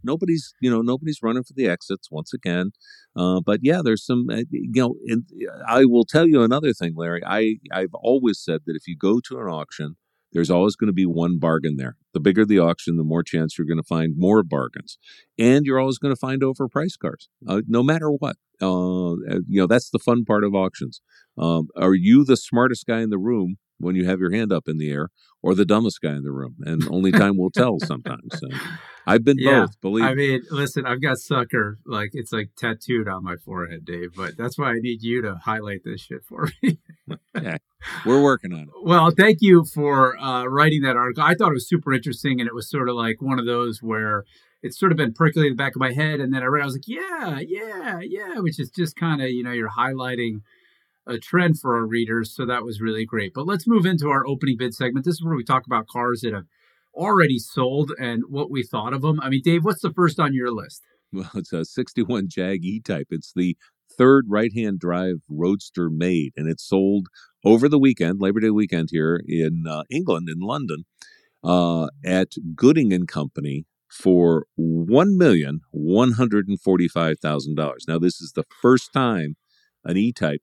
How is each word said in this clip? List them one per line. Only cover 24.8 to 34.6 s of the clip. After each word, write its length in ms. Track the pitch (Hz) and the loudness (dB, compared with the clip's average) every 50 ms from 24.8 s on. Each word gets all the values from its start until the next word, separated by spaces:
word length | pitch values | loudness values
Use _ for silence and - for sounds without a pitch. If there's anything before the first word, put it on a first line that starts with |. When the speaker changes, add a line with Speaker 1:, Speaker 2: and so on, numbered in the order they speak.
| 76 73 | -4 -4
Speaker 1:
air, 180 | 71 71 80 87 - _ _ _ _ _ | -4 -4 -6 -8 -10 _ _ _ _ _
or 120 | - 90 92 | 0 2 4
the 100 | 95 101 | 4 4
dumbest 360 | 82 104 107 117 101 - - | 4 4 2 2 0 -2 -4
guy 100 | - 78 71 | -6 -6 -4
in 100 | 71 69 | -6 -6
the 80 | 71 | -8
room? 240 | 69 67 67 64 62 - | -8 -8 -10 -10 -12 -12
And 240 | - 73 82 80 78 71 | -8 -4 -4 -2 -2 -2
only 220 | 78 92 95 95 | 0 0 2 4
time 260 | - - 101 101 101 92 | 4 4 4 4 2 0
will 140 | 92 92 | 0 0
tell 260 | - - 123 120 101 - | 0 0 0 0 0 -2
sometimes. 600 | - 80 71 62 - - 62 - - - - - | -4 -6 -6 -8 -8 -10 -12 -12 -12 -14 -14 -12
So 100 | 135 - | -12 -12
Speaker 2:
<laughs> 560 | 135 139 - - 160 - - - - - - | -10 -10 -12 -12 -14 -16 -18 -20 -20 -8 0
Speaker 1:
I've 180 | 85 104 117 113 | 2 2 4 4
been 140 | 143 139 131 | 4 2 4
Speaker 2:
Yeah. 220 | 131 135 131 120 | 4 4 4 4
Speaker 1:
both, 200 | 95 104 104 _ | 4 2 -2 _
believe 240 | - 95 104 113 127 | -6 -2 0 0 0
Speaker 2:
I 100 | 131 131 | 0 0
Speaker 1:
me. 140 | 139 143 135 | 0 0 0
Speaker 2:
mean, 100 | 131 127 120 - | 0 -2 -4 -6
listen, 340 | - 139 143 139 - 143 131 | -4 -4 -4 -4 -4 -4 -4
I've 160 | 123 123 131 | -4 -4 -2
got 180 | 147 139 127 - | -2 -2 -2 -4
sucker, 600 | - - 143 127 120 - - 117 104 104 104 - _ | -4 -2 -2 -2 -2 -2 -2 -2 -2 -4 -6 -12 _
like, 240 | - 117 104 104 104 - | -8 -6 -6 -6 -6 -8
it's, 180 | 135 110 - | -12 -10 -6
like, 180 | 117 107 104 - _ - | -6 -6 -6 -8 _ -6
tattooed 480 | 123 113 113 113 - - 123 113 107 101 | -6 -6 -6 -6 -4 -4 -2 -2 -2 -4
on 140 | 92 92 | -6 -8
my 140 | 92 90 87 | -8 -10 -10
forehead, 480 | 82 - - 95 90 85 82 85 80 78 | -10 -12 -12 -10 -10 -10 -10 -12 -14 -14
Dave, 240 | - 87 87 90 87 87 | -12 -12 -10 -10 -12 -10
but 200 | 92 92 82 80 | -10 -10 -10 -8
that's 220 | 113 117 123 - | -8 -8 -8 -6
why 140 | - | -4